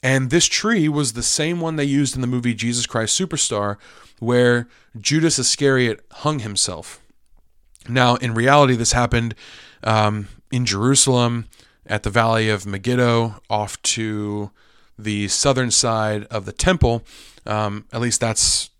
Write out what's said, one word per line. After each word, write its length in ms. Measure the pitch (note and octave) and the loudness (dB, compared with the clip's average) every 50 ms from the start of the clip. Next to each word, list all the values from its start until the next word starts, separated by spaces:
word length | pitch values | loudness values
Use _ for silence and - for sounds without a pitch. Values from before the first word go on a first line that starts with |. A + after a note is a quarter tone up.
| - | 0
And 280 | B2+ C3+ C3+ C3 B2+ | 0 0 0 0 2
this 160 | B2+ F3 - | 0 0 0
tree 420 | - - - - G#3+ A#3 G#3+ D#3 D3+ | 2 -2 -2 0 0 0 2 2 0
was 240 | D3 D3 D3 B2+ A2 | 0 0 -2 -2 -4
the 100 | A#2 A#2+ | -4 -4
same 380 | - - - D3+ D#3+ F3 E3+ | -4 -2 -2 -2 -2 -2 -4
one 160 | E3 E3 D#3+ | -4 -4 -2
they 80 | D3+ C#3+ | -2 -2
used 300 | C#3+ C#3 C#3 D3 B2+ - | 0 2 0 0 0 -2
in 60 | B2+ | -4
the 60 | B2+ | -4
movie 280 | B2 B2+ B2 A#2 B2 A#2 | -2 -2 -2 -2 -2 -4
Jesus 320 | G#2 A#2 A#2 A#2+ A#2+ A#2 | -2 -4 -4 -2 -2 -4
Christ 320 | - - A#2 A2+ G#2+ - - | -4 -2 -4 -2 0 -2 -2
Superstar, 580 | F#3 F3 - D3 - - - G#2 G2+ G2+ G2+ - - - - - - - _ _ | -2 -4 -2 -4 -4 -2 -2 -2 -2 -4 -4 -8 -12 -20 -20 -20 -20 -20 _ _
where 480 | - A2+ A#2+ B2 B2 B2 A#2+ A#2+ A#2+ - _ _ _ _ _ A2+ | -2 0 2 4 4 4 4 2 0 -6 _ _ _ _ _ -6
Judas 400 | G2+ - C#3+ D#3 D#3 E3 D#3 - | -4 0 0 2 2 2 2 2
Iscariot 680 | B2+ - - - C#3+ C#3 C3+ C3 B2 A#2+ G#2+ - - _ | 0 -2 0 2 2 2 4 4 2 0 0 -4 -8 _
hung 280 | - - - D3 D#3 C#3+ | -20 -6 -4 -4 -4 -2
himself. 640 | G#2+ A2 G2+ G2 - - F#2 D#2 - - - - _ _ _ _ _ _ - - _ _ _ _ _ _ _ _ - | -6 -6 -4 -2 -4 -4 -4 -10 -14 -18 -20 -20 _ _ _ _ _ _ -20 -20 _ _ _ _ _ _ _ _ -10
Now, 280 | - A#2 C3 B2+ B2 B2 | -4 2 2 4 4 4
in 160 | B2 B2+ A#2+ A2+ | 2 0 -2 -2
reality, 440 | A2+ A#2 C3 C#3 D3 C#3+ C3 B2+ | 0 4 6 6 6 6 6 4
this 160 | A2+ A#2 - - | 2 0 0 2
happened, 420 | B2 B2 A#2 - A#2 A#2 A#2 A2 - - - - - - - - _ - | 2 0 2 0 0 0 -2 -6 -10 -16 -20 -20 -20 -20 -20 -20 _ -2
um, 440 | A2 A2 A2 G#2+ G#2 G#2 G#2+ G2+ G2+ - - _ _ | 0 2 2 2 2 0 -2 -6 -10 -14 -20 _ _
in 140 | - B2 B2 | -4 -2 -2
Jerusalem 840 | A2 G2 G2 G#2+ B2+ C#3 C3+ - C3+ B2+ B2 A#2+ A#2+ A#2 A#2 A2+ - _ _ - _ _ _ _ | 0 -2 0 2 2 4 4 4 4 4 2 2 2 0 -4 -8 -10 _ _ -20 _ _ _ _
at 180 | - - G#2 - | -6 -6 -4 -4
the 80 | A2 | 0
Valley 380 | G2 A#2 A2+ A2+ A2+ A2+ A2 A2 | 2 2 4 4 4 2 2 2
of 160 | G#2+ G2 F#2+ | 0 -2 -4
Megiddo, 800 | G#2 G2 G2 F#2+ A#2+ B2 B2 B2 A#2+ A#2 A#2 A#2 A#2 G2+ - _ _ | -6 -8 -6 -4 -2 0 2 2 2 2 2 0 -2 -4 -10 _ _
off 300 | G#2+ G#2+ G#2+ G2+ - - _ | -4 -4 -4 -4 -8 -8 _
to 720 | - - A#2 A2+ A2 G#2+ G#2 G#2 G#2 G#2 G#2 G#2 G#2 _ _ _ _ _ _ _ _ _ - | -4 -4 -4 -4 -6 -6 -6 -6 -6 -6 -6 -8 -10 _ _ _ _ _ _ _ _ _ -12
the 300 | G#2+ G#2+ G#2 G#2 G#2 G2 | -6 -4 -4 -2 -2 -2
southern 420 | - - - D3 C3+ C3 B2+ A#2+ | -2 0 0 2 2 2 0 0
side 540 | G#2+ - - A#2+ A2+ A2 G#2+ G#2+ G#2+ G#2 G#2 - | 0 0 2 2 0 0 0 -2 -2 -4 -6 -6
of 160 | - A2 F#2+ | -8 -8 -8
the 60 | G2+ - | -8 -6
temple. 520 | _ - F#3 F#3 D#3+ - B2 A#2 A#2 - - - - - - - - _ | _ 2 2 4 4 4 2 2 0 -6 -10 -20 -20 -20 -20 -20 -16 _
Um, 400 | - G#2+ G#2+ G#2+ G#2 G2+ G#2 G2+ - - | -4 -4 -2 -2 -2 -4 -8 -12 -10 -6
at 80 | A#2 | -4
least 180 | A#2 A#2+ A2+ - | -2 -2 -2 0
that's 500 | - A2+ A2 - - - - - - - _ _ | -2 -2 0 0 0 0 0 -2 -4 -8 _ _